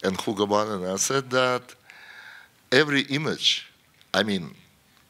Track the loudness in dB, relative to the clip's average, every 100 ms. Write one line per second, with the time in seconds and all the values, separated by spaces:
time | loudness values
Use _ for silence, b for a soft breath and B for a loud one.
0 | -4 -2 -4 -2 2 2 0 -4 -4 -2
1 | 0 -2 0 2 2 0 -6 -18 B B
2 | B B B B B _ _ 2 4 2
3 | 0 -2 -2 -2 0 -2 -6 _ _ _
4 | _ 0 0 -2 -6 -14 -20 _ _ _